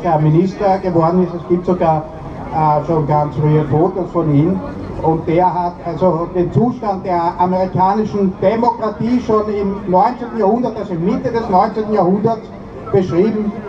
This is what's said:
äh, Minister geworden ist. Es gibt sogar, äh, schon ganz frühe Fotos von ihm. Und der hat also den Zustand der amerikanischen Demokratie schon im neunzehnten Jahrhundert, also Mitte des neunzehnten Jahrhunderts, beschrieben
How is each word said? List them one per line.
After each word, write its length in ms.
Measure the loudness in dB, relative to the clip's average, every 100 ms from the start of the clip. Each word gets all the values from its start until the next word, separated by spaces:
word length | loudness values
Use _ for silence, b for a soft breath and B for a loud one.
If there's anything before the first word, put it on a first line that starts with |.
| 0
äh, 160 | 2
Minister 560 | 4 4 2 0 0 2
geworden 460 | 0 2 4 2
ist. 100 | 0
Es 120 | -2 -2
gibt 160 | 0 0
sogar, 380 | 0 2 0 -2 -12 -12 -12 -6
äh, 320 | 0 2 2 0
schon 200 | 0 2
ganz 280 | 0 0 0
frühe 300 | 2 2 2
Fotos 440 | 2 2 0 -4
von 220 | -2 2
ihm. 240 | 2 2 0 -4 -10 -10 -2
Und 240 | 0 0 0
der 260 | 2 2
hat 200 | 0 -4 -6 -8
also 440 | 0 0 0 -2
den 180 | -2 0
Zustand 540 | 2 0 0 -4 -4 -2
der 160 | -2 0 0
amerikanischen 960 | 0 0 0 2 2 2 -2 0 -2 2
Demokratie 800 | 0 2 0 0 -4 -2 0 0
schon 280 | 2 2 2
im 260 | -2 -2 -4 0
neunzehnten 520 | 2 2 -2 -6 -2
Jahrhundert, 360 | 0 2 -2 -4
also 180 | -6 -4
Mitte 360 | -2 -2 -2
des 160 | -2 0
neunzehnten 460 | 2 2 -2 -2
Jahrhunderts, 560 | 0 2 2 0 -2 -8 -16 -16 -14 -2
beschrieben 600 | 0 2 2 2 0 -2 -6